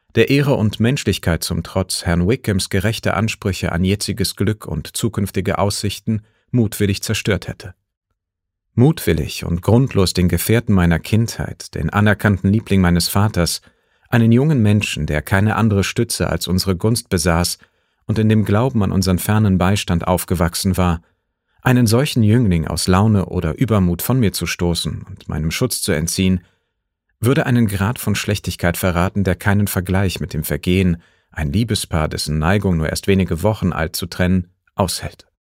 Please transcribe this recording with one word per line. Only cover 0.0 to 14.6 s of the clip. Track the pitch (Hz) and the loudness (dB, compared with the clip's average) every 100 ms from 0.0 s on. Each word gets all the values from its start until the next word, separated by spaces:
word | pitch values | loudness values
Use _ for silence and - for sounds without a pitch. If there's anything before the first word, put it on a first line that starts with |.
| _ - | _ 0
der | 113 | 2
Ehre | 139 143 127 | 2 2 2
und | 107 - | 0 0
Menschlichkeit | 110 143 - 95 - 80 | 0 0 -2 -2 0 -2
zum | - 90 | -2 -6
Trotz, | - 95 95 - - | -4 -4 -4 -4 -2
Herrn | 85 87 | 0 2
Wickhams | 131 - 95 - | 0 -2 -2 -2
gerechte | 98 104 110 - | -2 -2 -2 -4
Ansprüche | - 110 - 101 87 87 | -2 -2 -4 -4 -4 -4
an | 85 | 0
jetziges | 92 101 - - 95 - | 0 0 -2 -4 -4 -2
Glück | 101 104 - | -4 -4 -6
und | 76 - - | -8 -8 -6
zukünftige | 117 107 101 - 92 - | -4 -2 -4 -2 -4 -2
Aussichten | 101 - 101 - - 107 - _ _ | -2 -2 -6 -6 -4 -6 -6 _ _
mutwillig | 123 107 - 101 98 | 0 0 0 -2 -2
zerstört | - 110 - 90 - | -4 -4 -2 -2 -4
hätte. | - 98 - _ _ _ _ _ _ _ _ _ | -12 -16 -20 _ _ _ _ _ _ _ _ _
Mutwillig | - 139 160 - 80 73 - | 2 2 2 0 0 -2 -6
und | 82 85 | -4 -2
grundlos | - 117 135 98 90 | 2 4 2 2 0
den | - 90 | 2 0
Gefährten | 85 - 113 113 | 0 0 0 2
meiner | 95 87 82 | 2 4 2
Kindheit, | - 110 117 - 82 - - 82 | 0 0 0 -4 -8 -10 -12 -6
den | 78 | -2
anerkannten | 104 104 98 - 95 98 | 2 2 2 2 2 2
Liebling | 110 - 98 | 0 2 2
meines | 90 87 - | 4 4 2
Vaters, | 101 104 87 82 - - _ _ _ _ | 0 0 2 0 -2 -10 _ _ _ _
einen | 120 113 | 2 4
jungen | 117 147 143 | 4 4 4